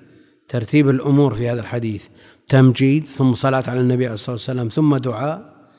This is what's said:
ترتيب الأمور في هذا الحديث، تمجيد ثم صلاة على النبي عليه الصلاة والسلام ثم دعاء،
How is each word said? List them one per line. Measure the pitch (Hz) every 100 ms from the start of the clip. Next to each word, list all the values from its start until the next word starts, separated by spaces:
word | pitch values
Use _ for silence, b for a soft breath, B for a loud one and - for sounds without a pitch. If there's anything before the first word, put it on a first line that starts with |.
| - b b b _
ترتيب | 123 110 147 139
الأمور | 131 143 139 139
في | 110 120
هذا | 120
الحديث، | 110 123 113 101 - b b b -
تمجيد | 135 131 120 135 151 147
ثم | - 131
صلاة | 113 135 131 123
على | 127
النبي | 127 123 127
عليه |
الصلاة | 107 - 117
والسلام | - 127 117
ثم | 160 151 139
دعاء، | 123 110 143 175 233 - b